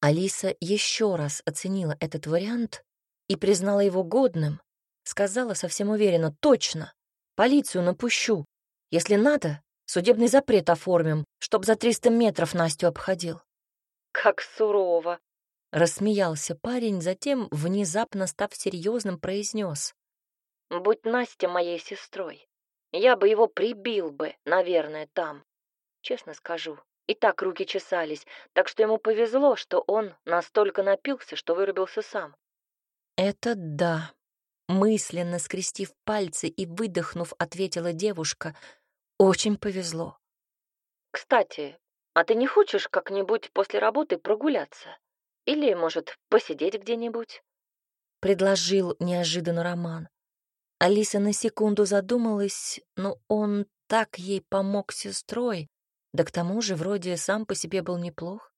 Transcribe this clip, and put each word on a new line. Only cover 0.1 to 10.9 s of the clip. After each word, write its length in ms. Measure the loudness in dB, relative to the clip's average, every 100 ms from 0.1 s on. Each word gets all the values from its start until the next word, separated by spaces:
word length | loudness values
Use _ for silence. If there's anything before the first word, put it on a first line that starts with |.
| 2 0 -2 -4 -4
еще 560 | -2 -2 -2 0 0 0
раз 260 | -4 -4
оценила 520 | -8 -6 -4 -2 -2 -4
этот 260 | -6 -6 -2
вариант 560 | -2 -2 -4 -4 -8 _ _ _ _ _
и 80 | -2
признала 440 | 2 2 4 2
его 220 | 2 2
годным. 580 | 0 2 2 2 -2 -4 _ _ _ _
Сказала 500 | -12 -2 -2 0 -4
совсем 360 | -4 -4 -2 0
уверенно: 440 | 4 4 4 2 2
«Точно, 520 | 4 4 4 -4 -10 _ _ _ _ 2
полицию 480 | 4 4 2 0
напущу. 600 | 0 0 0 -2 0 -2 -2 _ _ _ _
Если 260 | -2 4 4
надо, 460 | 6 4 0 -6 _ _ -4
судебный 420 | -2 4 6 6
запрет 420 | 4 6 2 4
оформим, 540 | 2 4